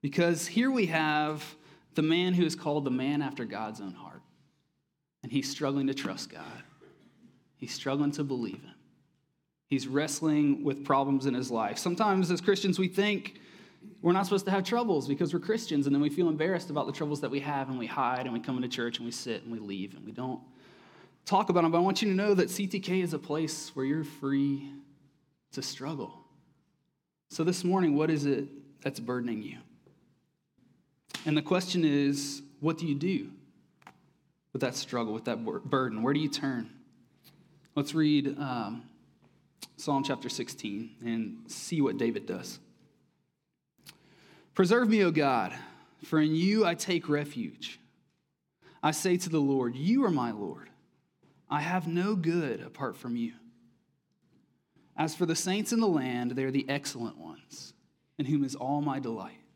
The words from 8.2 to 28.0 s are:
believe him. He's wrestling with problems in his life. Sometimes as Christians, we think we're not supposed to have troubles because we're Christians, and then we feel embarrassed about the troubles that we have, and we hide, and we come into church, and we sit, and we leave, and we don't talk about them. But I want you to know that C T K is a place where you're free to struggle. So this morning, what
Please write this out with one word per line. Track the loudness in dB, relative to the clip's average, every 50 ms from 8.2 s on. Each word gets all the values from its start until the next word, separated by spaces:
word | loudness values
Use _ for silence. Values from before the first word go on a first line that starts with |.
| -2
believe | -2 -2 -4 -4 -4 -6 -10 -14
him. | -20 -20 -20 _ _ _ _ _ _ _ _ _ _ _ _ _ _ _ _ _ _
He's | -2 -2 -2
wrestling | 0 0 0 0 0 -2 -2 0 2 4 4 4 4 4 2 2
with | -2 -2 -2 0
problems | 2 2 2 4 2 2 2 2
in | 0 0
his | 0 -2 -2
life. | -2 0 0 -2 -2 -2
Sometimes | -2 -2 0 2 2 2 4 2 2 2 0
as | 0
Christians, | 2 2 2 4 4 0 2 2
we | 0 0
think | 2 2 2 2 2 -2 -4 -8 -16 -16 -20 -20 -20 -20 -20 -20 -20 _ -20 -20 -18 -2 2
we're | 4 4
not | 4 4
supposed | 4 2 2 2
to | 2
have | 0 0 2
troubles | 2 2 2 2 4 2 2 2 0
because | 0 0 0 0 0
we're | -2
Christians, | 0 0 -2 -2 0 0 0 2 2
and | 4 4
then | 4 2
we | 2
feel | 2 2 2 2
embarrassed | 2 2 0 0 0 0 -2 -2
about | -2 -2 -2
the | -2 -4
troubles | -4 -4 -4 -4 -4
that | -4 -2
we | -4 -2
have, | -2 -2 -2 -2 -2 -4
and | -4 -6
we | -6
hide, | -6 -2 -2 0 0 0 -2 -4
and | -4 -4
we | -4
come | -4 -4 -4
into | -4 -4 -4
church, | -4 -4 -4 -4 -4 -6
and | -8
we | -8 -8
sit, | -8 -6 -6 -6 -6 -6
and | -8 -10
we | -8
leave, | -8 -8 -6 -6 -6 -8 -10
and | -14 -16
we | -14 -10
don't | -8 -6 -6 -6 -8 -10 -16 -20 -20 -20 -20 -20 -20 -20 -20 -20 -20 -20 -20 _ _ _
talk | 2 2 2 4 4
about | 4 4 6
them. | 6 6
But | 6
I |
want | 4 4 4 2 2
you | 2
to | 2
know | 2 4 4 6
that | 6 6 2
C | 2 -4 -4
T | -2 -2 -4
K | -2 0 0 0
is | 0 0 -2
a | -4
place | -4 -2 -2 -2 -2 -2 -4 -6 -10 -10 -6
where | -4 -2
you're | 0 0 0 -2
free | -6 -8 -6 -2 0 2 4 4 2 2 -2 -4 -10 -16 -16 -20 -20 -20 _ _ -20 _ _ _ _ _ _ _ _ -10
to | -8 -8
struggle. | -8 -8 -8 -8 -6 -6 -6 -8 -8 -10 -18 -20 _ _ _ _ _ _ _ _ _ _ _ _ _ _ _ _ _ _ _ _ _
So | -4 0 0
this | 0 0 0 0
morning, | 2 2 4 4 4 4
what | 4